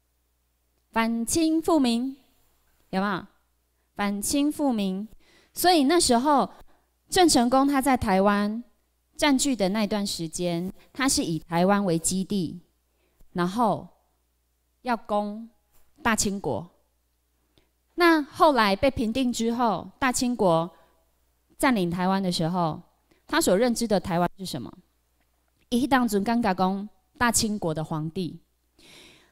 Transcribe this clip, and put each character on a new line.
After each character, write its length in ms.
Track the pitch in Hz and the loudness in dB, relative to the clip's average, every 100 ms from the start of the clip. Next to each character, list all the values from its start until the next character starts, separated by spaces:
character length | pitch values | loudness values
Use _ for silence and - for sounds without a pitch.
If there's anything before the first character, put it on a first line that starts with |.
| _ _ _ _ _ _ _ _ _ | _ _ _ _ _ _ _ _ _
反 340 | 226 226 233 | -4 -2 -2
清 360 | 226 330 320 320 | -2 0 0 0
复 180 | 330 320 | 2 2
明， 380 | 247 233 262 269 _ _ _ _ _ _ _ | 2 0 -4 -10 _ _ _ _ _ _ _
有 100 | 190 | -4
没 60 | 202 | -2
有？ 200 | 180 196 _ _ _ _ _ _ | -4 -8 _ _ _ _ _ _
反 260 | - 202 202 | -6 -6 -4
清 320 | - 285 285 | -4 -2 -2
复 200 | 294 285 | 0 -2
明。 360 | 226 196 190 214 - _ _ _ | 0 -2 -4 -8 -16 _ _ _
所 180 | - 349 | 0 4
以 140 | 339 | 4
那 140 | 262 349 | 4 2
时 180 | - 233 | 4 2
候 320 | 285 277 196 - - _ _ _ _ | 4 2 0 -6 -20 _ _ _ _
郑 200 | 381 339 | 2 4
成 220 | 277 240 | 4 4
功 160 | 262 277 | 4 2
他 160 | 277 | 2
在 140 | 269 254 | 2 0
台 260 | 233 190 | 2 2
湾 400 | 202 202 208 226 - _ _ _ _ - | 4 2 0 -4 -10 _ _ _ _ -2
占 200 | 302 262 | 0 2
据 180 | 285 | 0
的 140 | 240 185 | 0 0
那 140 | 214 | 0
段 220 | 208 208 202 | -2 -2 -4
时 220 | - 165 | -6 -8
间， 440 | - 175 170 185 - - | -4 -4 -2 -6 -10 -18
他 160 | - 269 | -4 -2
是 160 | 285 | 0
以 140 | 208 160 | -2 -4
台 260 | - 165 185 | -2 0 2
湾 180 | 202 | 2
为 140 | 196 165 | 2 -2
基 240 | - 185 | -2 -4
地， 380 | 190 202 165 180 - _ _ _ _ _ - | -2 -4 -4 -8 -18 _ _ _ _ _ -12
然 140 | 180 175 | -4 -4
后 400 | 208 226 151 - _ _ _ _ _ _ _ _ _ | 0 0 0 -6 _ _ _ _ _ _ _ _ _
要 140 | 247 226 | -6 -6
攻 540 | - 208 208 214 226 _ _ _ _ _ | -2 -4 -2 -8 -14 _ _ _ _ _
大 120 | 240 | -2
清 240 | 214 208 196 | 0 -2 -4
国。 320 | 175 113 170 _ _ _ _ _ _ _ _ _ _ _ _ - | -4 -6 -8 _ _ _ _ _ _ _ _ _ _ _ _ 2
那 260 | 339 320 | 4 4
后 300 | 277 - 339 | 0 2 4
来 240 | 262 208 196 | 4 2 2
被 120 | 277 | 0
平 240 | 269 220 | 0 -2
定 200 | 240 254 | 0 -2
之 200 | 226 226 | -2 -2
后， 380 | 233 233 170 190 - | 0 0 -2 -6 -4
大 140 | 262 | -2
清 240 | 247 247 240 | 0 -2 0
国 340 | 190 165 170 - _ _ _ _ _ _ _ _ | 2 2 0 -8 _ _ _ _ _ _ _ _
占 160 | 294 | 0
领 160 | 226 175 | 2 0
台 160 | 180 180 | -2 0
湾 160 | 190 | 0
的 80 | 190 | -2
时 180 | 180 160 | -2 -2
候， 320 | 180 165 156 - _ _ _ _ | -2 -2 -4 -14 _ _ _ _
他 140 | 302 | -2
所 160 | 311 185 | 2 2
认 180 | 247 | 2
知 140 | 226 233 | -2 -2
的 100 | 196 | -2
台 220 | 196 170 | 0 -2
湾 100 | 175 - | -2 -4
是 80 | 185 | -12
什 160 | 139 | -10
么？ 100 | 95 - _ _ _ _ _ _ _ _ _ | -12 -16 _ _ _ _ _ _ _ _ _
他 180 | 240 262 | -2 2
当 200 | 262 240 | 2 2
初 120 | 202 | 0
感 200 | 196 233 | 0 0
觉 140 | 226 | 0
说 340 | 185 185 196 208 - _ _ | 0 -2 -2 -8 -16 _ _
大 120 | 240 | 0
清 280 | 226 226 208 | 0 -2 -2
国 160 | 170 | -4
的 80 | 160 | -4
皇 260 | 156 160 156 | -4 -4 -4
帝， 260 | 190 165 170 _ _ _ _ - - - _ _ | -6 -8 -10 _ _ _ _ -20 -20 -20 _ _